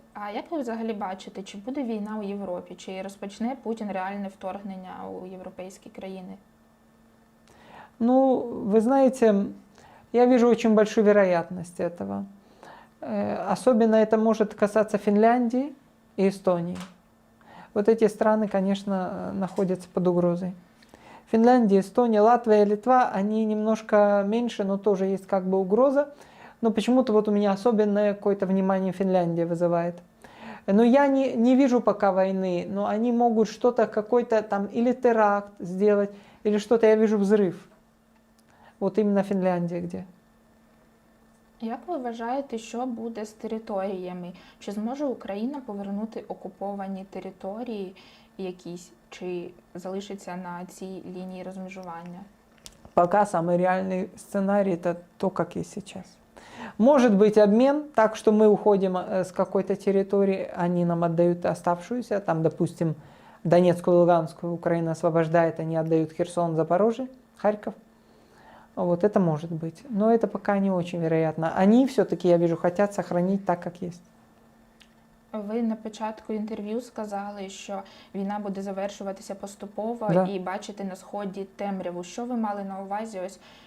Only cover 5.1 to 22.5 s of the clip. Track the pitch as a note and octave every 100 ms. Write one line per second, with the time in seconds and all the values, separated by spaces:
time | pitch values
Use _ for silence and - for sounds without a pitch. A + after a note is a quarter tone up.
5.1 | F#3+ F#3 F#3 F#3 F#3 F#3 F#3+ - - F#3+
6.1 | F#3+ F#3 G3 _ _ _ _ _ _ _
7.1 | _ _ _ _ _ - - - - A#3
8.1 | C4 C4+ B3+ A#3+ A#3+ G#3 A3 A3 C4+ C4
9.1 | C4 A3 G3 G3 - - - - - _
10.1 | A#3 B3 B3+ A#3+ A3+ A3+ G#3+ G#3 A3+ G#3
11.1 | G#3 F#3+ E3+ E3+ F3+ E3+ - E3+ F3 G3
12.1 | G3 G3 - _ _ - - - _ C4+
13.1 | G#3 G#3 G#3 F3+ F#3+ B3+ A3 A3+ A3 G#3+
14.1 | A3 A3 A3 G#3+ - G3+ A3 G#3 G3+ G#3+
15.1 | G#3 A3+ B3 A#3 B3+ D4 - _ _ _
16.1 | - F#3+ G3 F#3 F3 F3 F3+ F3+ - _
17.1 | _ _ _ - - - G#3 G#3 A3+ G#3
18.1 | G#3 G#3+ A3 G3+ G3 F#3+ G3 G3+ F#3+ F3+
19.1 | F#3 F#3 F#3+ F3+ - F#3 F3+ - F#3+ F3+
20.1 | F3 F3 F3 F#3 - - _ _ - -
21.1 | - - A3+ A#3+ B3+ G#3+ G3 G3 - A#3+
22.1 | G#3 A3 A#3+ A#3